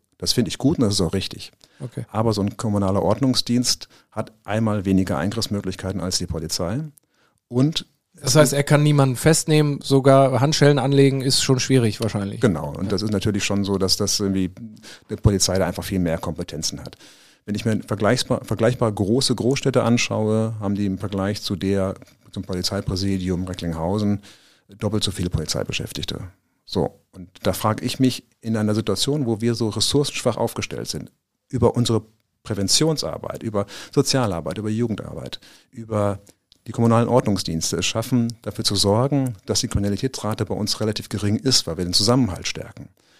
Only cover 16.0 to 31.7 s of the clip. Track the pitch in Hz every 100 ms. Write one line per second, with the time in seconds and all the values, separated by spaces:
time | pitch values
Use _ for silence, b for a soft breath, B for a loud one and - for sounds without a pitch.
16 | 87 80 - 80 87 76 - 73 - -
17 | b b b b - 104 117 107 - 104
18 | 104 127 - 123 - 104 113 120 117 104
19 | 95 123 - 117 110 135 139 127 113 120
20 | - 107 107 110 110 110 101 101 101 95
21 | 104 98 95 107 - 95 98 98 95 -
22 | - _ _ 101 - 92 87 98 - 95
23 | 98 98 90 90 92 90 85 80 82 104
24 | 104 101 b b b b _ 101 107 107
25 | 101 90 87 - 76 60 - - - -
26 | - - 90 - _ _ _ 95 76 -
27 | _ - 87 - 101 92 107 107 120 -
28 | 131 - - _ 113 110 107 104 110 98
29 | - 151 120 107 117 113 110 107 - 143
30 | 143 - 123 107 113 - - 60 - -
31 | - _ _ _ _ 127 117